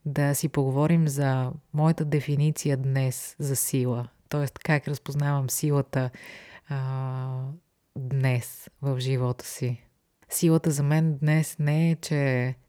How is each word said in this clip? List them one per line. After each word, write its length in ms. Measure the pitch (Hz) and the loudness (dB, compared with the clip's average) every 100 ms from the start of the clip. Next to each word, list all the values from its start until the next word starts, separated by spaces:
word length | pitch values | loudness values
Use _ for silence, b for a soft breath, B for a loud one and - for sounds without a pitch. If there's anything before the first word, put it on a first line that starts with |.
| 151 | -4
да 280 | 139 143 | 0 0
си 160 | 143 151 | 0 0
поговорим 580 | - 135 131 151 170 156 | 0 0 2 4 4 4
за 440 | 139 139 131 127 151 _ | 2 0 0 -2 -6 _
моята 320 | 147 160 160 151 | 0 2 2 0
дефиниция 720 | 147 139 143 151 151 151 135 | 0 0 2 2 2 -2 0
днес 580 | 135 135 131 - - - | 0 0 0 -4 -12 -6
за 160 | 143 135 | -4 -2
сила. 520 | - 135 123 120 120 _ _ | 0 0 0 -2 -6 _ _
Тоест 300 | 147 139 - | -4 -4 -6
как 280 | - 151 147 | 0 0 0
разпознавам 600 | 143 - 139 143 143 131 | -8 -6 -2 0 0 -2
силата, 600 | - 151 143 135 143 127 B B B B B _ | -2 0 0 0 -2 -4 B B B B B _
а, 720 | 139 131 131 131 131 131 131 131 160 _ _ _ - | -6 -4 -4 -4 -6 -6 -6 -8 -12 _ _ _ -10
днес 720 | 127 135 131 123 - - - _ | -4 0 2 2 -2 -16 -20 _
в 180 | 139 127 | -4 -2
живота 460 | 127 131 127 123 - | 0 0 0 -2 -8
си. 360 | - 123 117 _ _ _ _ _ | -6 -4 -6 _ _ _ _ _
Силата 420 | - 170 160 165 | 0 4 4 2
за 120 | 143 | 0
мен 340 | 143 156 160 143 | 2 4 2 2
днес 380 | 151 156 156 - | 2 2 2 -2
не 320 | 147 151 165 | 0 4 2
е, 40 | 160 | 0
че 600 | - 147 139 127 123 127 | -2 0 2 2 0 -6